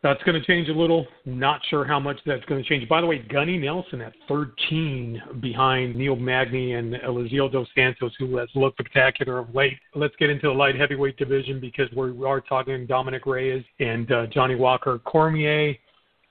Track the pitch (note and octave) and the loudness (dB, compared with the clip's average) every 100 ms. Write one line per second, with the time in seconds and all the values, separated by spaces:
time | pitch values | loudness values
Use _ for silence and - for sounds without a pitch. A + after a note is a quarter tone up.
0 | D3 C#3 - E3 D3 F3 D#3 D#3 E3+ E3 | 2 2 2 0 2 0 2 2 4 2
1 | - - C3+ B2+ C3+ D3 - D3+ C3+ C#3+ | 0 -12 -10 0 0 0 -2 -2 0 0
2 | C#3 C#3 - C3 - C#3 B2 C#3+ A#2 D#3+ | -2 -4 -4 -4 -2 -4 0 -2 2 2
3 | E3+ D3+ A2 C#3+ D#3 F3+ C#3 F3 F3+ B2 | 2 -2 -2 -2 0 -2 -2 -4 -8 -10
4 | A2 - - C#3+ C#3+ - - D#3+ D#3+ C3 | -12 -16 -4 -2 -2 -4 -2 0 0 -4
5 | A#2+ A2+ - B2+ A#2+ A2+ C3 C3 B2+ A#2+ | -6 -8 -10 -8 -6 2 2 2 0 -2
6 | C#3 B2+ B2 B2+ B2+ C3 B2+ A#2+ A#2 B2 | -2 0 0 0 0 -2 -2 -4 -4 -6
7 | B2 B2 A#2+ C3+ C#3 C3 A#2 - B2+ B2 | -4 -4 -2 0 0 0 -2 2 2 0
8 | B2 - C3 B2 A#2+ C#3 C3+ - A#2+ C#3 | -6 -4 -4 -4 -4 2 0 0 -2 4
9 | C3 - C3 B2+ A#2 B2 C#3 C3 _ D3 | 4 2 -4 -4 -4 0 0 0 _ -4
10 | D3 - D3+ C#3+ D3+ C3+ C#3 C3 C#3+ C#3 | -4 0 0 2 0 2 2 2 0 0
11 | C#3 C3+ C3+ C#3 B2+ C3+ B2 - C3 A#2 | -2 -2 0 0 -2 -8 -8 -4 -4 -2
12 | B2+ B2 C3 C#3 - C3 C3 C3 B2 C3 | -6 -4 -2 -2 0 -2 -2 -6 -2 -2
13 | C3 C3 C#3 C3 C3 C3 A#2+ _ A#2+ A2+ | 0 -6 -4 -2 -2 -4 -8 _ -2 -2
14 | A2+ B2 A2+ C#3 C3 B2+ B2+ B2+ - A#2+ | 0 0 2 2 2 4 2 2 0 -4
15 | - D#3+ D#3+ D#3 D3+ D3+ D3+ C#3 _ _ | 0 2 4 2 2 2 0 -2 _ _
16 | _ _ _ | _ _ _